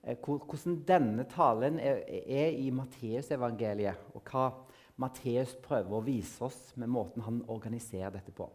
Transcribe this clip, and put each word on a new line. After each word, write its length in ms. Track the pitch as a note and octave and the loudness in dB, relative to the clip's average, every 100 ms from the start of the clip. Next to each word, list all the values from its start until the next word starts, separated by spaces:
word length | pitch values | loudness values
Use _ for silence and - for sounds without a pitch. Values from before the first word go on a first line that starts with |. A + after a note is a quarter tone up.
eh, 120 | - A#2+ | -6 -6
hvor, 240 | - C#3+ | -2 -2
hvordan 440 | - D3+ F3 E3+ | -2 -6 -2 -2
denne 400 | C#3+ F#3 A#2+ A2 B2+ | 6 6 6 2 -2
talen 500 | - D3 A2+ C3+ D#3+ | 6 6 6 4 2
er, 240 | C#3 B2+ - | 2 2 0
er 420 | F#2 - C3+ D#3 C3+ | -6 0 2 2 2
i 140 | C3+ | 0
Matteus 580 | B2+ B2+ - A#2 A#2+ C#3 | -2 -4 -8 -4 -2 -2
evangeliet, 640 | C#3+ A#2+ G#2+ A2 G#2 G2+ F#2 - - | 0 0 0 0 2 0 -2 -12 -16
og 80 | - | -4
hva 280 | C3 C3 B2 - - - - | 0 0 0 -18 -20 -20 -6
Matteus 580 | C3 - B2+ A#2+ B2+ - | -6 -4 0 2 0 -4
prøver 300 | - C3+ F#2 | 0 0 2
å 120 | G#2+ | -2
vise 380 | A2+ B2 F2 - | 0 -2 -2 -6
oss 320 | B2+ - - B2 | -6 -6 -14 -8
med 140 | A#2 | -2
måten 320 | B2 G2 A#2+ | 0 -2 -6
han 220 | A2 A#2 A#2 | -4 -4 -4
organiserer 640 | A2+ A2+ A#2 - F#2 F#2+ | -8 -6 -8 -6 -6 -6
dette 220 | G2 - | -8 -14
på. 160 | - F#2 | -12 -12